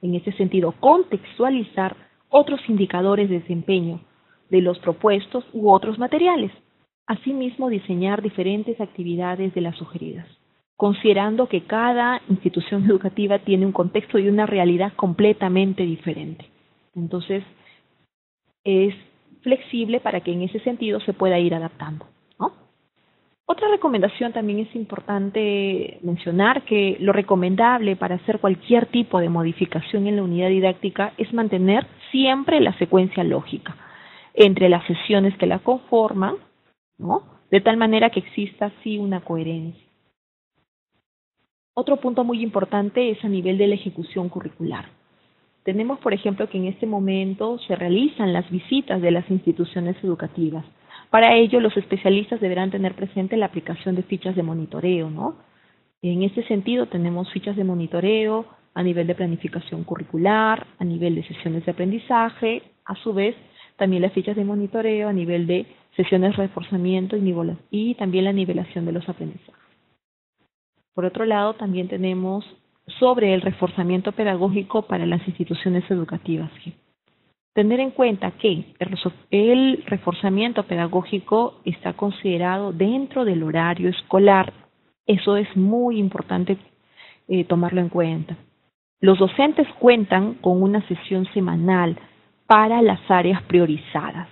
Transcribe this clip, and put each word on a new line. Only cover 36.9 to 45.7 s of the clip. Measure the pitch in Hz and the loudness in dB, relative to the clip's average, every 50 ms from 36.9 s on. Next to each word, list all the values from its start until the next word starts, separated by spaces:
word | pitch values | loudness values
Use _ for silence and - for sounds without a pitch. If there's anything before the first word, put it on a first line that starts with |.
| _ - | _ -10
¿no? | - - - 403 - - - _ _ _ | -4 -2 -2 -4 -4 -8 -20 _ _ _
De | 196 196 | 2 4
tal | 196 226 226 | 4 4 2
manera | 226 226 220 220 220 226 226 | 4 2 2 4 4 2 2
que | - 196 | 0 -2
exista | - - - 208 202 190 - - 208 | -6 -6 -6 -8 -8 -8 -6 -6 -8
así | 202 - - - 220 214 208 | -8 -8 -8 -8 -8 -6 -4
una | 202 196 190 175 | -4 -4 -4 -4
coherencia. | 170 - 165 160 160 160 165 165 165 170 - - _ _ _ _ _ _ _ _ _ _ _ _ _ _ _ _ _ _ _ _ _ _ _ _ _ _ _ _ _ _ _ _ _ _ _ _ _ _ _ | -6 -6 -6 -6 -6 -6 -6 -8 -10 -12 -14 -16 _ _ _ _ _ _ _ _ _ _ _ _ _ _ _ _ _ _ _ _ _ _ _ _ _ _ _ _ _ _ _ _ _ _ _ _ _ _ _
Otro | 247 254 277 277 277 | -6 -2 0 0 0
punto | - 247 233 262 240 | 0 -2 -2 0 0
muy | 240 240 220 | 0 -2 -2
importante | 233 220 - 196 190 - 208 202 202 202 - 247 247 226 | -4 -4 -2 -2 -2 -2 -2 -2 -2 -2 0 0 0 0
es | 208 - 220 | -2 -4 -4
a | 208 | -4
nivel | 196 185 175 185 190 196 | -2 -2 0 0 2 2
de | 202 202 | 2 2
la | 202 | 0
ejecución | 196 - 190 - 165 160 - - 185 180 175 | 0 -4 -8 -10 -10 -12 -8 -8 -6 -6 -6
curricular. | - 185 - 156 - - 165 - - - - - _ _ _ _ _ _ _ _ _ _ _ _ _ _ | -8 -10 -10 -12 -10 -8 -8 -8 -8 -10 -12 -16 _ _ _ _ _ _ _ _ _ _ _ _ _ _
Tenemos, | _ 196 | _ -4